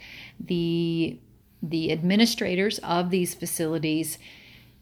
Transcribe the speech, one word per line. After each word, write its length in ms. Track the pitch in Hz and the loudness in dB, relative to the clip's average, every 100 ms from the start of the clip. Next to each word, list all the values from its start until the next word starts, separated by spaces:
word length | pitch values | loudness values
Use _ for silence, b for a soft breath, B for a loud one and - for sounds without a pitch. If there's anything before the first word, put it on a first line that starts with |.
| B B B B | B B B B
the, 800 | - 175 170 170 170 165 160 147 - - _ - | -4 0 0 2 2 0 0 -4 -16 -20 _ -10
the 280 | 160 165 160 | -4 -2 0
administrators 840 | 160 170 208 233 - 196 180 202 214 | 0 4 6 4 2 -2 0 0 -2
of 260 | - 175 180 | 0 0 2
these 240 | 185 175 | 2 0
facilities 840 | - 170 - 160 160 156 156 156 - B B B B B B | -4 -6 -2 0 0 0 0 -2 -6 B B B B B B